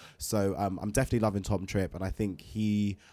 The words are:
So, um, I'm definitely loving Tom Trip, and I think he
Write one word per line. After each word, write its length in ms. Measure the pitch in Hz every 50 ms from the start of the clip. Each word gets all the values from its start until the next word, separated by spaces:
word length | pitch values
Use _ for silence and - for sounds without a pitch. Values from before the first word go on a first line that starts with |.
| - - - -
So, 340 | - - 113 107 98 98 95
um, 220 | - 101 95 95 -
I'm 120 | - 104
definitely 300 | 104 135 131 - 123 117
loving 200 | 110 107 95 101
Tom 240 | 95 - 104 90 95
Trip, 300 | - - 104 95 80 -
and 80 | 90 92
I 80 | 95
think 300 | 90 - 110 101 90 -
he 560 | - - - 110 107 107 104 104 104 101 101 - - -